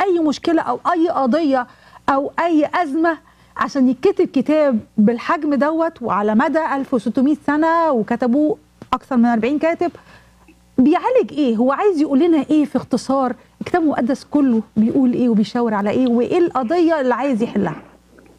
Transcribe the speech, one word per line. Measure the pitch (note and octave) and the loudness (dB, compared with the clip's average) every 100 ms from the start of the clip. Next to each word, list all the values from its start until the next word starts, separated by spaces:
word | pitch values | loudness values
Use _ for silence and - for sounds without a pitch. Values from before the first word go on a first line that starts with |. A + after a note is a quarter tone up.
اي | G4 F4 | -2 0
مشكلة | D#4 - - E4 | 0 -2 -2 -2
او | - - - | -2 -4 -2
اي | E4 E4 | 0 0
قضية | - C4 D4 D#4 C4 A#3+ - - - - | 0 0 0 0 0 -2 -12 -20 -8 -2
او | C#4 C#4+ - | -2 -2 -2
اي | E4+ D#4 D4 | 0 2 0
ازمة | F4+ E4+ C4+ E4 D#4 - _ _ - | -2 -2 0 -2 -2 -10 _ _ -8
عشان | - C#4 B3+ | -4 0 0
يتكتب | - G4 G#4+ F4 | 2 0 0 0
كتاب | C#4 B3 D#4 D4 A3 - - | 0 0 2 2 0 -4 0
بالحجم | G#3+ A#3 - E4 D4+ | 2 0 -2 -4 -2
دوت | C#4+ C#4+ D#4+ E4 D#4+ | 0 0 0 -4 -4
وعلى | A#3+ F#3 G#3 | -4 -2 0
مدى | G#3+ D#4 D#4 D#4 | 0 0 0 -2
ألف | C#4 C4 | -4 -4
وستمية | B3 - B3 C4 D4+ - | -4 -2 0 0 0 -2
سنة | D4 D#4+ E4 D#4+ | 0 2 2 2
وكتبوه | B3+ G3+ A#3 B3 C4+ D4+ A4 _ _ - | 0 -2 -2 0 0 0 -2 _ _ -6
اكثر | B3+ - B3+ | -6 -2 0
من | A#3+ | 2
أربعين | A#3 A3+ D4+ | 2 0 0
كاتب؟ | D#4+ E4 F4 - - - _ _ - _ _ - | -2 -2 -4 -6 -16 -20 _ _ -20 _ _ 0
بيعالج | C4 E4+ F#4+ B4+ A#3+ | 2 2 2 0 0
ايه؟ | C#4 C#4 A3 | 0 0 2
هو | B3+ | 0
عايز | C#4 G#4 E4 | 2 0 0
يقول | D4+ C4+ | 0 2
لنا | F4 D#4+ - | 2 2 2
ايه | D4+ | 0
في | C#4+ - | 2 -2
اختصار؟ | - B3+ - C4+ B3+ - _ _ | -2 -4 -2 -2 -2 -4 _ _
الكتاب | - F4 | -4 0
المقدس | D#4+ - A#3+ C4 | 0 0 -2 -4
كله | - D4 C#4 A3+ - - | -2 0 2 0 -2 0
بيقول | A3 C#4+ B3+ | 0 2 0
ايه | - B3 | 2 0
وبيشاور | G#3+ G3+ B3 A#3+ | 2 0 -2 -2
على | G#3+ G#3 | -2 -2
ايه؟ | A#3 B3+ | 0 2
وايه | A#3 B3 F4+ | 0 0 0
القضية | F4 C4 A#3 F4 E4 D#4+ | 0 0 -2 0 2 2
اللي | C4 | 0
عايز | A#3 C#4 A#3 | -2 -2 -2
يحلها؟ | A#3+ A#3+ E3+ D3+ - - _ - - | -2 -2 -4 -6 -14 -20 _ -20 -20